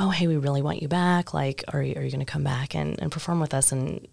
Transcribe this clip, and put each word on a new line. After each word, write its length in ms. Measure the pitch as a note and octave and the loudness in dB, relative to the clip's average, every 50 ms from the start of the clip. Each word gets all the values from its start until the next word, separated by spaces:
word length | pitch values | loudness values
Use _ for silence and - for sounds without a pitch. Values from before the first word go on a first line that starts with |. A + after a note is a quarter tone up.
"Oh, 100 | G3 F#3+ | 2 2
hey, 160 | F#3 E3 F3 | 2 4 4
we 100 | E3 D#3+ | 4 4
really 260 | D3+ C#3 C#3+ C#3 C#3 C#3 | 4 2 2 2 2 2
want 200 | D3+ - - - | 0 0 -2 -2
you 60 | C#3+ | 0
back. 440 | E3+ F3+ F3+ F3+ F3+ F3 F3 - - | 2 2 4 4 4 4 2 0 0
Like, 300 | D3+ C#3+ C3+ C3+ - - - | -2 0 0 -2 -4 -6 -4
are 120 | - C#3+ | -2 -2
you, 140 | C3+ C3+ - | 0 0 -2
are 80 | C#3+ C#3 | -2 -4
you 80 | C3 | -4
gonna 140 | C3 C3+ C3+ | -2 -4 -4
come 180 | - - D3 C#3+ | -2 -2 -2 0
back 320 | C#3 C3+ B2+ C#3 - - | 0 0 -2 -2 -2 -2
and, 260 | - D3 D3+ - - | -2 -2 -2 -2 -2
and 120 | - D#3 - | -4 -4 -4
perform 260 | D#3 - - F3 E3+ | -4 -2 0 0 0
with 160 | D#3 C#3+ - | 0 0 0
us? 160 | C3+ C3+ - | -2 -2 -2
And, 380 | C#3 C3 C3 D3 - - - - | -2 -2 -2 -4 -4 -6 -10 -14